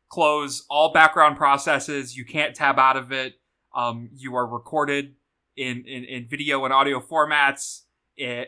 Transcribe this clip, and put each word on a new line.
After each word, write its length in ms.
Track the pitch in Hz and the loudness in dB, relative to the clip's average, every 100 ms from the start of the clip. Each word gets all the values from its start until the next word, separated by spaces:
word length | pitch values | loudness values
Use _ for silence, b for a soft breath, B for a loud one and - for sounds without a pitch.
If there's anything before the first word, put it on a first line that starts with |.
| _ | _
close 560 | - 151 147 143 - - | -2 0 0 -2 -8 -4
all 220 | 147 160 | 2 4
background 460 | 160 156 170 151 143 | 8 6 8 4 4
processes. 800 | 147 139 160 143 143 143 127 123 | 2 2 2 0 -2 -6 -8 -12
You 80 | 117 | -8
can't 280 | 156 147 147 | -4 -4 0
tab 220 | 143 135 | 0 4
out 200 | 131 131 | 4 2
of 140 | 127 | -2
it. 220 | 135 131 - _ _ _ | -6 -8 -12 _ _ _
Um, 360 | - 120 117 117 | -4 -4 -4 -10
you 220 | 135 131 127 | -14 -6 -4
are 100 | 120 | -4
recorded 680 | 117 - 156 143 143 139 _ _ _ _ - | -6 -6 -2 -2 -2 -6 _ _ _ _ -10
in, 280 | 127 123 - | -8 -8 -12
in, 180 | 131 | -14
in 240 | 123 127 120 | -12 -14 -10
video 360 | 143 147 139 131 | -8 -4 -2 2
and 80 | |
audio 260 | 135 139 131 | 2 2 0
formats, 840 | - 160 151 151 139 139 - - _ _ _ - | -4 -2 0 2 2 0 -8 -14 _ _ _ -12
i-, 40 | 127 120 | -8 -8